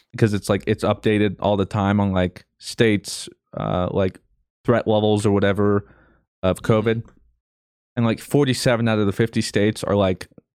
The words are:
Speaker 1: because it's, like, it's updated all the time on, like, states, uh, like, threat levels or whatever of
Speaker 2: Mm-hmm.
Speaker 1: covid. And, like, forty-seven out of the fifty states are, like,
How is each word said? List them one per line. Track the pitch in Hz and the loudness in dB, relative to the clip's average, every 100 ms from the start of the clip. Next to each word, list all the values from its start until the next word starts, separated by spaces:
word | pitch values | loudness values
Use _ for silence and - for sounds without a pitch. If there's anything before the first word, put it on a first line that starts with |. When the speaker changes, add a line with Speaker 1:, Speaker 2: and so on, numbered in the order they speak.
| _ | _
Speaker 1:
because | 113 113 | -2 0
it's, | 101 - | 0 -2
like, | 101 - | -2 -2
it's | 107 | -2
updated | 92 104 113 104 104 90 | -2 0 0 0 0 -2
all | 98 101 | -2 0
the | 92 | -2
time | 107 98 104 | -2 0 0
on, | 101 | 0
like, | 92 90 - _ _ | 0 -2 -4 _ _
states, | - - 113 104 - - - - _ - | -12 0 2 0 -4 -14 -14 -20 _ -8
uh, | - 90 90 | -4 -2 -2
like, | 98 95 - _ _ _ _ | -2 -2 -4 _ _ _ _
threat | - 117 - | 0 0 2
levels | 107 107 104 107 | 2 2 2 2
or | |
whatever | 101 98 98 101 101 - - _ _ _ - | 2 0 0 2 0 -2 -20 _ _ _ -4
of | 92 90 | -2 -2
Speaker 2:
Mm-hmm. | - 110 113 | 0 0 2
Speaker 1:
covid. | 113 - _ _ _ _ _ _ _ _ 123 | -2 -6 _ _ _ _ _ _ _ _ -2
And, | 117 | -2
like, | 110 | -2
forty-seven | - 143 135 123 135 117 117 | 0 2 2 2 0 0 0
out | 107 | 2
of | 101 | 0
the | |
fifty | 95 113 110 | 0 -2 0
states | - 107 107 - | -2 0 0 -2
are, | - 101 | -2 2
like, | 95 92 - - _ | 2 -2 -8 -20 _